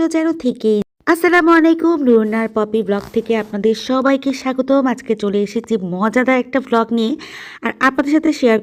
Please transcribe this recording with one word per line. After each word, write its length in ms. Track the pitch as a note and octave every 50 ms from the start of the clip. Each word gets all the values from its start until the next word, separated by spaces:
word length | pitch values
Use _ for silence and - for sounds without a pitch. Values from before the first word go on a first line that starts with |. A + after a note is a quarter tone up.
| E4 D#4+
যেন 200 | D#4+ D#4+ D#4+ E4 D#4+ E4
থেকেই। 420 | - B3 G#3+ A#3+ - A3 G#3+ G#3 G3+ - _ _ _
আসসালামু 440 | - E4+ E4+ F4+ F4+ E4+ F4+ D#4+ E4 E4+
আলাইকুম, 440 | E4 D#4 E4 E4 E4 D#4+ E4 E4+ D4 C#4
রুনার 440 | B3 A#3 A3 G#3+ G#3+ G#3+ A3+ A3+ A3 A3
পপি 280 | A3 G#3+ G#3 G#3+ A3+ G3+
ব্লগ 220 | F#3 G3+ G3+ - - -
থেকে 200 | A3+ A3+ - A3+
আপনাদের 380 | A3 G#3 G#3+ - G#3 G3 A3+ A3 A3 -
সবাইকে 480 | - B3+ C4 C4 C4+ C#4 C4+ C4+ C4+ C4
স্বাগতম। 480 | - - C4 B3+ C4 B3+ C4+ C4+ C#4 C4
আজকে 260 | C4 B3 C4 - - A3
চলে 220 | G#3+ G#3 G3+ G3 G3+ G#3
এসেছি 320 | G3+ - A#3 A3 - A3+ G#3 F#3 F3
মজাদার 480 | F3+ F#3 G3+ A3 G#3 B3+ B3 B3+ C4 B3
একটা 200 | B3 B3+ - C4+
ব্লগ 260 | - - A#3 A3+ A3+ A#3 A#3
নিয়ে, 200 | A#3 A3 A3 D4 D#4+ - - - - - - - - -
আর 100 | A#3 - -
আপনাদের 320 | B3+ C4+ C4 D4+ C#4 C#4+ D4+
সাথে 160 | D#4 D#4+ D#4 D4
শেয়ার 260 | - C4 A#3 A3+ A3